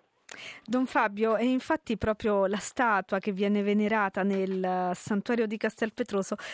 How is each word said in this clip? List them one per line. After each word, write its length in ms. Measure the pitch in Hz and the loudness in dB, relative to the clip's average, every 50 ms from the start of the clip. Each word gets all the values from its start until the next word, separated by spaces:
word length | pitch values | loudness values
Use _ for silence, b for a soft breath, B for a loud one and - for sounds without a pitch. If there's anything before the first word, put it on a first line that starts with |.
| _ _ _ _ _ B B B B B B B B | _ _ _ _ _ B B B B B B B B
Don 220 | - 226 254 262 | -2 0 0 0
Fabio, 520 | 247 - 294 233 214 202 208 220 226 220 | 2 2 2 2 2 2 0 2 2 2
è 60 | 202 233 | 2 2
infatti 540 | 254 254 254 - - 320 311 - - 226 | 2 2 0 0 0 -2 -2 0 -4 -4
proprio 500 | 190 - 220 214 - - 214 208 196 196 | -2 0 -2 -2 0 0 2 4 4 4
la 120 | 190 208 190 | 2 0 -2
statua 600 | - - - - 254 233 214 190 185 - 208 190 | -2 -4 0 0 2 2 2 2 0 0 -2 -2
che 140 | - 220 196 | 0 -2 -2
viene 300 | 185 208 202 208 208 202 | 0 0 2 2 2 2
venerata 600 | 202 202 208 214 208 220 220 202 196 - 202 185 | 2 2 2 2 2 2 2 2 0 0 0 0
nel 680 | 196 196 190 190 185 190 190 190 185 185 180 185 180 180 | 0 0 0 0 -2 -2 -2 0 0 0 0 0 -2 -2
santuario 540 | - - - 220 202 - - 240 233 226 | -4 -2 -2 -2 -2 0 0 0 0 0
di 100 | 214 214 | -2 -2
Castelpetroso 760 | - - 220 - - 233 214 - - 247 - - 196 185 - 214 B B B | -2 -4 -4 -2 -2 -6 -6 -4 -6 -6 -2 0 -2 -2 -2 -6 B B B